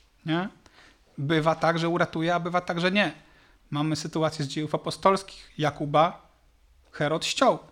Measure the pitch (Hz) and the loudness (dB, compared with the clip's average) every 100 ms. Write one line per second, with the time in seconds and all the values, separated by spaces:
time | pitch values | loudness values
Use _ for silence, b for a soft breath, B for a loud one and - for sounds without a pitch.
0 | _ _ 156 165 190 - - b b b | _ _ -4 -2 -4 -10 -20 b b b
1 | _ - 139 165 156 160 160 165 170 170 | _ -6 0 2 2 2 2 2 0 0
2 | 165 165 165 175 170 180 175 170 180 202 | 0 -2 -2 -2 -2 -4 -2 -2 0 2
3 | 175 - b b b b - 147 156 151 | 0 -4 b b b b -8 -2 -2 -2
4 | 160 165 156 - 139 - 151 156 - - | -4 -2 -2 -2 -6 -6 -4 -4 -4 2
5 | 190 190 - - - - 151 - 147 147 | 4 2 0 -18 -14 -2 -2 -2 0 4
6 | 170 - - _ _ _ _ _ _ - | 4 0 -20 _ _ _ _ _ _ -4
7 | 147 160 - - 254 160 - | -2 -2 -2 2 2 2 -4